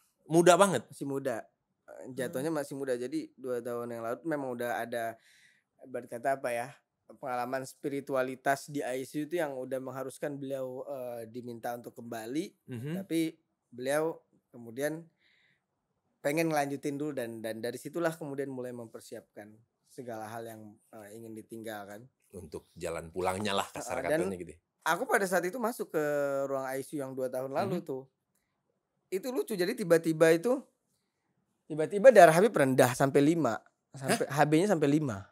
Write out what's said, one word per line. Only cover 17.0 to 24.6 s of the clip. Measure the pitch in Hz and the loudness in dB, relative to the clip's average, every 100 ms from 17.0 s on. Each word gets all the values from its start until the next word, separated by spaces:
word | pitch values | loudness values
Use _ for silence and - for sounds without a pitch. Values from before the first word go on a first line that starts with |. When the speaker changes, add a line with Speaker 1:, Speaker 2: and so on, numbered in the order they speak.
| 151 135 | -6 -6
Speaker 2:
dan, | 117 113 | -8 -8
dan | 110 110 | -10 -8
dari | 117 127 | -8 -8
situlah | 143 170 165 | -10 -4 -4
kemudian | 165 151 139 139 | -4 -8 -8 -8
mulai | 127 123 | -8 -10
mempersiapkan | 123 113 117 - 113 - 110 104 110 _ _ _ | -10 -14 -16 -16 -16 -16 -20 -20 -20 _ _ _
segala | - 120 110 107 | -16 -12 -10 -10
hal | 117 | -10
yang, | 113 110 107 101 _ | -12 -14 -18 -20 _
eh, | 110 101 113 | -20 -18 -16
ingin | 113 | -16
ditinggalkan. | 110 98 113 110 107 101 104 127 _ _ | -16 -14 -12 -10 -10 -12 -16 -20 _ _
Speaker 1:
Untuk | 95 82 85 - | -18 -14 -14 -16
jalan | - 85 82 82 | -10 -8 -8 -8
pulangnya | 92 90 95 104 98 | -4 -2 -2 -2 -2
lah, | 92 | -2
kasar | - - - | -6 -8 -6
Speaker 2:
Heeh, | 87 | -2
dan | 156 185 | -2 -2
Speaker 1:
katanya | 180 | -6
gitu. | 170 - | -10 -16